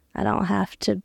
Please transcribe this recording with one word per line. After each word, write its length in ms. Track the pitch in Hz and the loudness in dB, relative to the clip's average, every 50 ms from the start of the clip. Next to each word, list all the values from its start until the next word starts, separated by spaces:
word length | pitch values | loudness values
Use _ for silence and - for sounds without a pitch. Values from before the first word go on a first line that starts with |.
| _ _ _ | _ _ _
I 80 | - - | -2 0
don't 220 | 104 107 - 196 | 0 2 0 0
have 300 | 175 202 196 190 - - - | 0 2 0 0 -2 -4 -4
to 200 | - - 208 185 | -2 -2 -2 -2